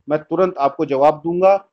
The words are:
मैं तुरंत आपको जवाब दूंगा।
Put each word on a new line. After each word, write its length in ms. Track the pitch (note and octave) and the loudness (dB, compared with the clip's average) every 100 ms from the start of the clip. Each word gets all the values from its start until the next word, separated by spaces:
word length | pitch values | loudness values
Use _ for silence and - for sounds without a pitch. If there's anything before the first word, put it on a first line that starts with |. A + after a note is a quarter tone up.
| - | -6
मैं 120 | D3+ | -6
तुरंत 380 | - E3 F#3 F3 | -2 -2 -2 0
आपको 280 | C#3 E3+ D3 | -4 -2 -4
जवाब 360 | C3+ D3 D3+ | 0 2 0
दूंगा। 300 | E3 F3 F#3+ G3 - | -4 0 2 2 -2